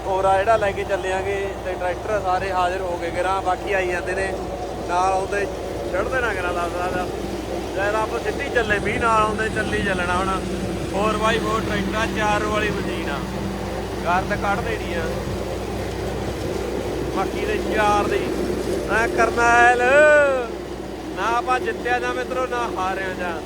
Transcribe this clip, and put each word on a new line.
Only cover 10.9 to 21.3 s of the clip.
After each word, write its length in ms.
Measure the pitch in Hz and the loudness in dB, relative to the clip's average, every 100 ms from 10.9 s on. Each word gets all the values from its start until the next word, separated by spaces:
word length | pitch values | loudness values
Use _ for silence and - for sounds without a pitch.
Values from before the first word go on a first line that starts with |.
ਫੋਰ 240 | 190 214 208 | 0 0 2
ਬਾਈ 220 | 220 226 | 2 2
ਫੋਰ 220 | 214 220 | 2 0
ਟਰੈਕਟਰ 340 | 214 208 196 | 0 0 0
ਆ, 120 | 214 220 220 | 0 -2 0
ਚਾਰ 260 | 214 208 | 2 2
ਵਾਲੀ 260 | 214 214 208 | 2 0 0
ਮਸ਼ੀਨ 400 | 196 196 175 - | -2 -2 -4 -4
ਆ, 80 | 143 - - - - - - - - | -4 -4 -4 -4 -4 -4 -4 -4 -4
ਗਰਦ 380 | 160 180 190 202 | 0 0 0 -2
ਕੱਢ 180 | 202 208 | 0 0
ਦੇਣੀ 340 | 233 214 180 | -2 -4 -2
ਆ 80 | 170 165 185 - - - - - - - - - - - - - - - - - - - 185 | -2 -2 -4 -4 -4 -4 -4 -4 -4 -4 -4 -4 -4 -4 -4 -4 -4 -4 -4 -4 -4 -2 -2
ਮੱਕੀ 300 | 185 185 202 | -2 -2 -2
ਦੇ 280 | 208 - 214 | -2 0 2
ਚਾਰ 280 | 208 208 | 2 2
ਦੀ। 220 | 202 202 180 - - - - - - | 2 0 -2 -2 -2 -2 -2 -2 0
ਐ 140 | 214 233 - | 0 0 2
ਕਰਨੈਲ, 680 | 226 226 233 233 240 247 247 285 302 294 285 262 233 - - - - - - - | 2 4 6 8 8 6 6 8 8 8 6 2 -2 -8 -8 -10 -10 -10 -8 -4
ਨਾ 200 | 208 | 0